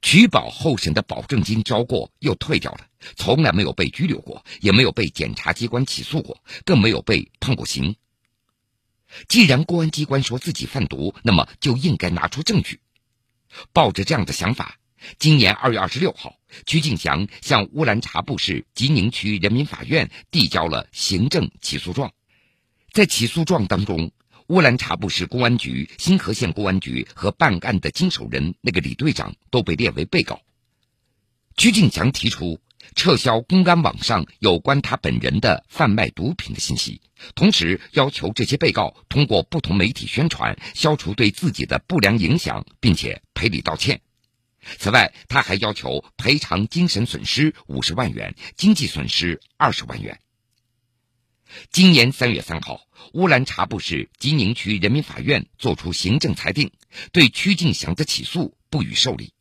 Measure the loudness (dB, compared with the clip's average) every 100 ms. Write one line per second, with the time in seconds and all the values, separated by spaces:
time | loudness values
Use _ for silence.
0 | 4 8 8 6 -2 -4 -2 0 0 -2
1 | -4 -10 -4 -2 0 -2 0 -2 0 -4
2 | -6 _ -4 -4 -4 -4 -4 -12 -20 _
3 | -20 -8 0 2 4 2 0 0 -4 0
4 | -2 -2 -8 -16 -16 -4 2 4 4 2
5 | -4 -4 -6 -4 -6 -4 -4 -2 -2 -4
6 | -6 -6 -6 -12 _ -14 2 4 4 0
7 | 0 -2 -2 _ -4 -4 -4 -4 -4 -6
8 | _ _ _ _ _ _ _ _ _ _
9 | _ -20 0 4 6 4 2 0 -2 -2
10 | -2 -2 -2 -6 -8 -8 -8 -4 -6 -4
11 | -6 -4 2 2 2 -4 -2 0 0 -2
12 | -2 -2 -4 -4 0 0 -2 -8 _ _
13 | _ _ _ _ _ -20 -2 2 2 2
14 | -2 0 -2 -4 -4 -4 -6 -12 _ _
15 | -20 0 4 6 6 4 0 0 -2 -2
16 | -4 -4 -14 -18 _ -20 -2 0 0 -2
17 | -2 -2 -2 -8 -2 0 0 -2 0 0
18 | -2 -6 -4 -4 -4 -4 -6 -4 0 2
19 | 2 -2 -4 -2 0 0 -2 -8 -4 -2
20 | -2 -8 _ 0 0 0 -2 -4 -8 -8
21 | -4 -2 0 0 -2 _ -8 -8 -6 -6
22 | -8 _ _ _ _ _ _ _ _ 2
23 | 2 2 -2 0 0 0 2 0 0 -2
24 | -4 _ _ _ _ 4 6 4 -2 -4
25 | -4 -4 -4 0 2 2 -2 -6 -6 -6
26 | 2 2 2 -2 -2 -2 0 0 -2 -8
27 | -8 -4 -4 0 0 0 -2 -2 -2 -2
28 | -2 -2 -6 -4 -4 -4 -2 -2 -2 -2
29 | -2 -2 -6 -10 _ -2 0 0 -2 -2
30 | -2 -2 -2 -6 _ _ _ _ _ _
31 | _ _ _ _ _ 2 4 6 4 4
32 | 0 0 -2 -2 -6 -8 _ _ -12 -2
33 | 2 4 4 0 2 4 6 4 2 0
34 | -2 -2 -2 _ 2 2 2 0 0 -4
35 | -2 0 0 0 2 0 -4 0 2 2
36 | 0 -2 -6 -4 -8 -8 -6 -4 -6 -8
37 | _ _ -16 2 2 2 0 -2 -2 0
38 | 0 0 -6 -4 -2 0 0 2 -2 -4
39 | _ 0 2 2 0 -4 -2 0 0 -2
40 | -6 -2 -2 0 -4 -4 -12 -2 0 0
41 | -2 2 2 2 -4 -2 -4 -4 _ 0
42 | 2 2 2 0 0 -6 -10 _ 2 2
43 | 0 -8 _ -2 -2 -2 -4 -4 -2 -4
44 | _ _ _ _ _ _ -20 -6 2 4
45 | 2 -2 -4 -2 0 -2 -2 -4 -6 -6
46 | -8 _ 0 0 0 -2 -2 0 0 0
47 | -4 -6 -6 0 0 -2 -10 -6 -4 -4
48 | -4 -6 -10 -12 -18 _ 2 4 0 -6
49 | -4 -2 -2 -4 _ _ 0 0 -8 -12
50 | -12 -16 _ _ _ _ _ _ _ _
51 | _ _ _ _ _ -20 -6 6 8 8
52 | 6 2 -2 -2 -4 -8 -8 -14 _ _
53 | -14 -2 2 2 0 -4 -4 -4 -4 -4
54 | -6 _ -2 2 0 -2 -2 0 2 0
55 | -2 -8 -2 -2 -2 _ -4 -4 -4 -4
56 | 0 0 0 -4 -4 -4 -4 _ _ -20
57 | -4 4 4 4 0 2 2 0 -4 -4
58 | -2 -4 -6 -6 -6 _ _ -4 -4 0
59 | -2 -2 -10 _